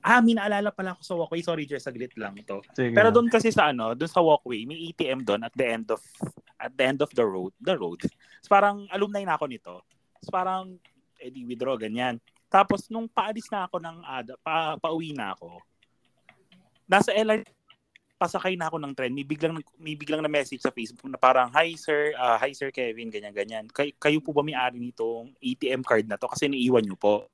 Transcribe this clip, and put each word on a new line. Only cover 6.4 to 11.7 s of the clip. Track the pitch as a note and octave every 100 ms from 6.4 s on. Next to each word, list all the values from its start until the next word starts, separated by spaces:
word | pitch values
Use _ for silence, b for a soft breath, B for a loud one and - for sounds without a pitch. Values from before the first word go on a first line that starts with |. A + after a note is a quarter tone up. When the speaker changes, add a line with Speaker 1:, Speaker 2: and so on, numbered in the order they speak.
| _ _
Speaker 1:
at | B2 C3
the | C3
end | C#3
of | C#3+ -
the | A2+
road, | F#2+ F#2 _
the | -
road. | F3 F2+ E2+ - _ b b
So, | -
parang | G3+ G3+ G3+ G3+
alumni | F#3+ G3+ G3+ G3
na | D3+
ako | D3
nito. | A#2 - F2+ _ _ _ _
So, | -
parang, | F#3 F#3 F#3+ F#3+ F3+ _ _ _ _
eh, | C3
di | C3 A#2+
withdraw, | A#2+ B2+